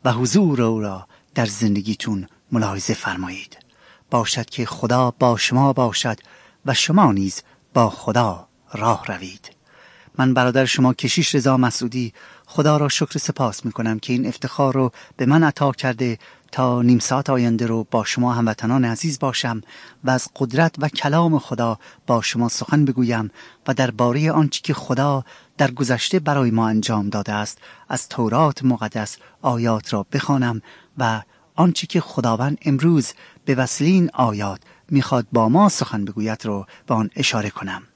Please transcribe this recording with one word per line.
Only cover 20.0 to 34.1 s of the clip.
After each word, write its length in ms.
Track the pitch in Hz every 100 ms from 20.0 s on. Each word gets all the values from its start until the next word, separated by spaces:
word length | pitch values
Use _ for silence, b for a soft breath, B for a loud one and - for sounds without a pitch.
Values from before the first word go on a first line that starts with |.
و 60 | 131
از 180 | 127 - -
قدرت 380 | 127 127 165 -
و 100 | 151
کلام 500 | - 143 151 170 151
خدا 400 | - 120 117 110 B B -
با 160 | 120
شما 260 | - 113 117
سخن 360 | - - 151
بگویم 460 | 139 127 120 117 104 B B B -
و 60 |
درباره 560 | 135 127 107 123 127 156
آنچه 300 | 156 147 -
که 140 | -
خدا 500 | 147 - 131 143 135 B B B -
در 120 | 139
گذشته 480 | 123 123 123 - 185
برای 320 | 147 143 123
ما 180 | 110 113
انجام 400 | 110 107 110 101
داده 240 | 104 101
است 260 | 104 104 - B B B
از 200 | 127 -
تورات 560 | - 113 120 156 -
مقدس 520 | 131 120 107 117 107 - b b
آیات 500 | 135 120 117 110 -
را 140 | 104 98
بخوانم 500 | 139 - 139 120 113 B B B -
و 240 | 120 110 - b b
آنچه 320 | - 180 160 170
که 140 | 180
خداوند 580 | - - 120 113 135 147
امروز 500 | 151 135 160 165 120 B B B
به 100 | -
وسیله 360 | 127 127 - 147
این 200 | 190 170